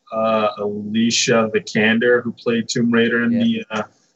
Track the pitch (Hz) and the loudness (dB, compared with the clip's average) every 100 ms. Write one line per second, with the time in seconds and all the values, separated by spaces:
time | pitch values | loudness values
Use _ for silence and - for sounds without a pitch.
0 | - 110 110 110 107 104 104 104 104 110 | -10 -4 0 0 0 -2 -6 -6 -4 0
1 | 117 113 - 113 110 107 - 113 107 113 | 0 0 2 2 2 -2 -2 0 2 2
2 | 123 120 117 - 123 117 110 123 117 117 | 2 2 0 -6 -2 -2 -2 0 2 2
3 | 117 117 117 117 117 110 - 110 - _ | 2 0 0 0 0 -2 -4 -8 -8 _
4 | _ | _